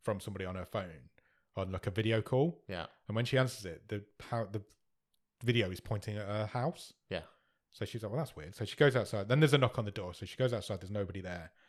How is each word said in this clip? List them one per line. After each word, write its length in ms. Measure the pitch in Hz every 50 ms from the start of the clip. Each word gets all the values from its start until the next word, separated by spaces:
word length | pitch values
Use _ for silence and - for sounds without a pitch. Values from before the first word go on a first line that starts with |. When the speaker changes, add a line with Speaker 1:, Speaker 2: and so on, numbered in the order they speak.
| -
Speaker 1:
from 160 | - 110 98
somebody 260 | - 110 98 95 95
on 80 | 92 92
her 100 | 92 90
phone, 440 | - - 107 95 87 80 69 65 - _ _ _ _ _ _ _ _ -
on, 160 | 101 95 95
like, 160 | 92 90 - 104
a 40 |
video 300 | 92 113 113 113 113 110
call. 400 | 107 - 127 127 147 170 165 - _ -
Speaker 2:
Yeah. 180 | 95 85 80 - - _ _ -
Speaker 1:
And 80 | 104
when 100 | 113 120
she 120 | - 135 131
answers 280 | 131 123 - - 101
it, 220 | 90 85 - - -
the 160 | 107 101 101 - _ -
pow-, 260 | - - 120 117 113 98
the 100 | 101 104 101 _ _ _ _ _ _ _ _ _ _ _ _ _ _ - -
video 280 | 120 117 120 101 92
is 80 | 92 -
pointing 380 | - - 110 101 - 110 104 104
at 100 | 101 98
her 180 | 104 107 107 104
house. 460 | - 123 123 160 175 - - - - _ _ -
Speaker 2:
Yeah. 140 | 92 82 80 - - _ _ _ _ _ _ _
Speaker 1:
So 120 | - - 110
she's 180 | - - 117 110
like, 80 | 101
"Well, 80 | 110 151
that's 160 | 156 - -
weird." 180 | - 76 - -
So 80 | - 113
she 100 | - -
goes 200 | - 147 143 127
outside. 320 | 123 104 - - 104 98 107
Then 120 | 123 147
there's 140 | 156 139 143
a 40 | 139
knock 220 | 131 113 - -
on 60 | 107
the 60 | 104
door. 220 | 101 110 92 90 90
So 120 | - 104
she 120 | - - -
goes 160 | 131 127 120
outside. 280 | 104 - - 104 90
There's 100 | 95 92
nobody 300 | 104 104 98 92 95 98
there. 300 | 92 92 90 87 82 82 _ _ _